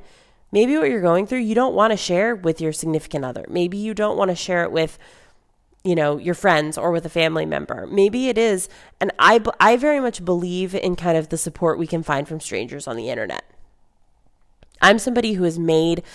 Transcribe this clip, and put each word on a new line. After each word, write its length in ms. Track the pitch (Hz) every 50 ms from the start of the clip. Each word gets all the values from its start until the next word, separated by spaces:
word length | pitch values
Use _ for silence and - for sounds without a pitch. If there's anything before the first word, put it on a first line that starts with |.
| - - - _ _ _ _ _ _ - -
maybe 240 | 202 220 247 285
what 140 | 311 311 277
you're 100 | 254 214
going 260 | 175 175 165 180 208
through, 140 | 202 254 254
you 140 | 240 214 220
don't 200 | 226 254 262 247
wanna 220 | 190 208 226 214
share 380 | 196 - - 180 175 202 233 240
with 260 | 196 180 165 160 -
your 120 | 165 156 151
significant 520 | - - 160 160 156 - - - 147 135
other. 200 | 127 120 - - -
Maybe 280 | - 175 175 175 180
you 180 | 202 208 220 220
don't 220 | 196 208 208 214
wanna 200 | - 202 190 175
share 260 | 170 - - 185 175 170
it 100 | 170 -
with, 260 | 160 160 156 - - - - - - - _ _ _ _ _ _ _ _ _ _ _ -
you 100 | 190 175
know, 240 | 165 151 147 147 147
your 160 | 95 170 175
friends 420 | - - 196 170 151 151 151 156 -
or 120 | - 170
with 140 | 170 165 165
a 60 | 160
family 360 | - 170 160 160 160 160 156
member. 400 | 156 151 - - - - - 90
Maybe 420 | - - 202 196 202 202 247 262 262
it 100 | 233 220
is, 300 | 226 226 202 185 - - - - - - _ -
and 120 | - 202 - -
I 200 | - 180 220 226
b-, 120 | 214 208 - -
I 160 | 180 214 240
very 240 | 254 254 302 294 285
much 240 | 262 240 226 - 175
believe 500 | 175 180 175 175 180 180 180 185 180 185
in 220 | 196 - 190 180
kind 200 | - 170 175 165
of 120 | 160 156 160
the 100 | - 160
support 400 | - 165 147 - 180 165 156 -
we 80 | 165
can 160 | 156 - 165 160
find 240 | - 147 135 147
from 140 | - 160 156
strangers 460 | - - - 95 110 123 127 143 135
on 100 | 139 120
the 120 | 117 113 123
internet. 360 | 127 117 110 92 65 - - - _ - - - _ _ _ _ _ _ _ _ _ _ _ _ _ _ _ _ _ _ - _ _ -
I'm 180 | - 190 214 233
somebody 360 | - 262 240 240 226 226 214
who 100 | 185 180
has 140 | 170 160 170
made 440 | 165 160 156 160 165 165 170 175 - -